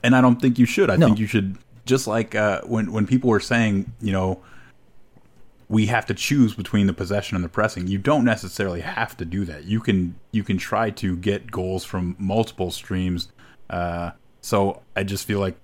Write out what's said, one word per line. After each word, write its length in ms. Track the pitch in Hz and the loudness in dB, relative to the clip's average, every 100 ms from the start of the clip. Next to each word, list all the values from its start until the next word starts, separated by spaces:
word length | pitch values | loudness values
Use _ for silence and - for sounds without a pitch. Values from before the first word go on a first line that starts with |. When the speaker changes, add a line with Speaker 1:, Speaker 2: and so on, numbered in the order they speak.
Speaker 1:
and 140 | 120 127 | 4 6
I 40 | |
don't 220 | 127 123 | 6 6
think 160 | 135 120 | 2 4
you 80 | 120 | 2
should. 240 | - 196 | 4 2
I 60 | 123 | 6
Speaker 2:
No. 100 | 147 | 6
Speaker 1:
think 140 | 107 | 4
you 80 | 107 | 2
should, 280 | 110 95 95 _ - - | 0 0 -6 _ -16 0
just 220 | 127 113 | 0 2
like, 260 | 110 110 | -2 0
uh, 280 | 107 107 95 | 0 2 0
when, 280 | - 113 107 | -2 -2 0
when 160 | 107 104 | 0 2
people 240 | 127 127 | 2 4
were 80 | 107 | 2
saying, 540 | - 120 113 98 98 - | 2 2 2 0 -2 -6
you 100 | 107 | -2
know, 300 | 95 95 92 - - - - _ - - - - - - _ - | 0 0 -4 -8 -20 -20 -20 _ -20 -20 -20 -20 -20 -20 _ -2
"We 180 | 110 107 | 2 4
have 200 | 117 - | 2 0
to 80 | |
choose 400 | 110 - 143 117 | -4 0 4 4
between 340 | 98 98 104 98 | 2 -2 2 2
the 40 | |
possession 440 | 87 90 101 - 92 | 0 -2 -4 -2 -4
and 80 | |
the 40 | 85 | -4
pressing," 380 | - 107 - 90 | 0 -2 -2 -4
you 120 | 98 | -2
don't 260 | 98 151 | 2 2
necessarily 560 | 120 110 - - 98 87 | 2 0 -4 -4 -4 -4
have 360 | 82 - 113 - | -6 -6 -6 -8
to 60 | |
do 200 | 82 92 | -8 -6
that. 200 | 92 76 | -6 -8
You 140 | 78 110 | -4 -4
can, 380 | 110 98 87 - - | 0 0 0 -6 -6
you 100 | 110 | -4
can 160 | 104 95 | -2 -4
try 320 | - 107 113 | -2 -2 -2
to 260 | - 98 87 | -2 -4 -2
get 360 | 98 101 - | -2 -2 -4
goals 320 | - 92 92 | -6 -4 -4
from 320 | - 95 90 87 | -6 -6 -4 -4
multiple 540 | 98 107 110 - 92 | -2 0 0 -2 -6
streams. 560 | - - 92 92 87 - - - - - | -6 -6 -4 -2 -4 -6 -14 -20 -20 -10
Uh, 400 | 87 87 87 85 - _ _ | -6 -4 -4 -8 -10 _ _
so 420 | - 107 98 - _ - | -2 0 0 -2 _ -6
I 80 | |
just 200 | 98 101 | -4 -6
feel 140 | - 101 | -4 -2
like 180 | 95 85 | -2 -6